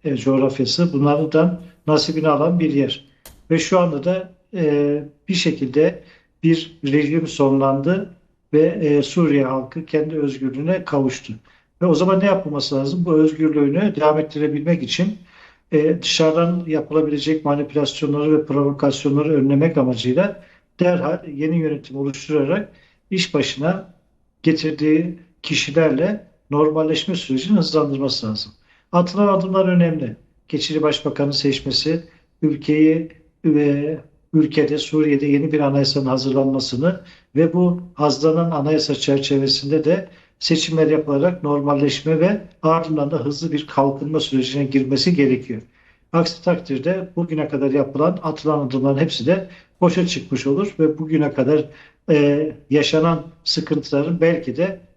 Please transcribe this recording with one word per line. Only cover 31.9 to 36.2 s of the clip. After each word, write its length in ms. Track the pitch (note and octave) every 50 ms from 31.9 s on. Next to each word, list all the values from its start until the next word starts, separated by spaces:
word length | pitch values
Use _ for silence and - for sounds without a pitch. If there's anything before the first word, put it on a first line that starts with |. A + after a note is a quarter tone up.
| E3 E3+ - - _ _ _ _ _ _
ülkeyi 680 | - D3+ D3 C#3+ - - D3+ D3+ D#3 D#3 D#3+ E3 D#3+ - - _ _ _ _ _ -
ve 540 | E3 D3 D3 D3 C#3+ C#3+ C#3+ D3 D3+ D#3+ C#3 - _ _ _ _ _
ülkede, 460 | - D#3 D#3 D3+ - D#3 C#3+ - D3 D3
Suriye'de 480 | - - D#3 D#3 D3+ D3+ C#3+ C#3 D3
yeni 260 | C#3+ C#3 C#3+ D#3 D#3
bir 80 | D3+ D3
anayasanın 460 | C#3+ C#3 C#3 C#3+ C3+ - - C#3+ C3+
hazırlanmasını 920 | C3 C3 B2+